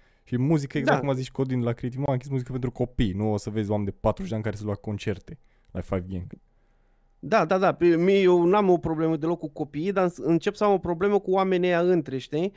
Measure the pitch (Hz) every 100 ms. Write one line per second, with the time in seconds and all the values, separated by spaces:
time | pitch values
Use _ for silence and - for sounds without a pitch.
0 | _ _ - 123 135 160 139 151 254 147
1 | 139 131 131 - 135 127 120 117 123 127
2 | 143 127 143 135 123 127 123 - 123 -
3 | 107 95 107 104 117 107 101 104 101 -
4 | 110 104 185 110 107 101 104 101 - 101
5 | 110 92 - - _ _ _ 92 - 95
6 | 92 92 92 - _ _ _ _ _ _
7 | _ _ - 220 160 190 185 - 175 165
8 | 180 196 185 175 170 208 196 175 165 160
9 | 165 160 160 170 151 - 147 147 190 196
10 | 180 - 127 165 202 196 208 190 175 165
11 | 202 202 190 190 190 180 180 170 175 175
12 | 139 131 - 151 190